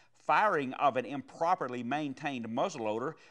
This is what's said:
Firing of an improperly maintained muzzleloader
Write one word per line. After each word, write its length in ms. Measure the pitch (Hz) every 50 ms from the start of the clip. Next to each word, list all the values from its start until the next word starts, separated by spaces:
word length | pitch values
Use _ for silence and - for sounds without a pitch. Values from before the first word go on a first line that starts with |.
| - _ _
Firing 580 | _ _ - 151 165 208 214 190 156 139 127 131
of 220 | - 135 143 113
an 80 | 127 120
improperly 760 | 104 139 143 131 - - - 165 170 185 175 160 127 123 123 120
maintained 640 | 117 139 151 156 143 131 - 151 156 139 123 113 113
muzzleloader 680 | 113 127 165 196 165 - 113 110 107 113 123 151 156 - - -